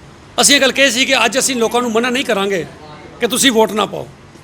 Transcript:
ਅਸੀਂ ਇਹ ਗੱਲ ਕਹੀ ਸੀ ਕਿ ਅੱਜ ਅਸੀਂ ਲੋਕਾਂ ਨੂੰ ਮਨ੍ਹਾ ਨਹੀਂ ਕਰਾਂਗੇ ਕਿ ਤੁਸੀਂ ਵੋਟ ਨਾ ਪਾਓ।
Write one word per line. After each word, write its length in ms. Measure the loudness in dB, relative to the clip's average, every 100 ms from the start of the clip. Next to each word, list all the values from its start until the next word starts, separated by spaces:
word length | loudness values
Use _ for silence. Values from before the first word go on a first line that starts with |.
| -20 -20 -14 0
ਅਸੀਂ 140 | 2 4
ਇਹ 60 |
ਗੱਲ 100 | 2
ਕਹੀ 200 | 2 2
ਸੀ 140 | 2 0
ਕਿ 200 | 2 2
ਅੱਜ 140 | 0
ਅਸੀਂ 160 | -2 -2
ਲੋਕਾਂ 260 | 0 0
ਨੂੰ 100 | 0
ਮਨ੍ਹਾ 200 | 0 0
ਨਹੀਂ 140 | -2 -2
ਕਰਾਂਗੇ 400 | -2 -2 -4 -6 -12 -20 -20 -20 -6
ਕਿ 80 | -4
ਤੁਸੀਂ 240 | 2 2
ਵੋਟ 200 | 4 2
ਨਾ 140 | 2 -4
ਪਾਓ। 220 | -4 -12 -16 -20 -20